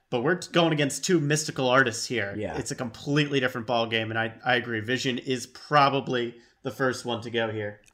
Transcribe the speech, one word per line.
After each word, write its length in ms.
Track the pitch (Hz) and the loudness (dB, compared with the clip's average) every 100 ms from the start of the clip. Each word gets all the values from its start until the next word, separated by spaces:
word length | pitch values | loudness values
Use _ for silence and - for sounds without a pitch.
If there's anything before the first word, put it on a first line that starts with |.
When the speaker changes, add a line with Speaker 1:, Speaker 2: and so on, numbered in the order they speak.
| - | -6
Speaker 1:
But 100 | 123 | -2
we're 120 | 127 180 | 0 0
t-, 160 | - | 0
going 220 | 170 165 | 2 4
against 320 | 156 143 - - | 4 0 -2 2
two 140 | 175 | 2
mystical 480 | 143 151 - - 131 | 4 0 -2 -2 4
artists 360 | 127 127 107 - | 6 4 2 -4
here. 300 | 120 101 101 | -4 -4 -4
Speaker 2:
Yeah. 180 | 101 - | -6 -6
Speaker 1:
It's 120 | - | -6
a 40 | 143 | -6
completely 640 | 123 - - 147 147 139 | -8 -8 -2 0 2 2
different 260 | 127 127 110 | 0 -2 -2
ballgame, 440 | 117 113 113 110 | 0 0 0 -2
and 80 | 113 | -2
I, 140 | 117 117 - | -4 -4 0
I 100 | 123 | 0
agree. 260 | 113 110 | 0 -4
Vision 360 | 104 127 135 123 | -2 -2 -2 -4
is 300 | - 127 120 | -2 -4 -6
probably 880 | - - 147 139 135 123 127 117 117 - _ | -14 0 4 6 4 -2 -2 -4 -8 -20 _
the 60 | 135 | -10
first 340 | 117 131 117 120 | -2 -2 -2 -4
one 160 | 117 | -6
to 100 | 117 | -4
go 180 | 113 113 | -2 -2
here. 300 | 107 104 104 _ | -4 -8 -10 _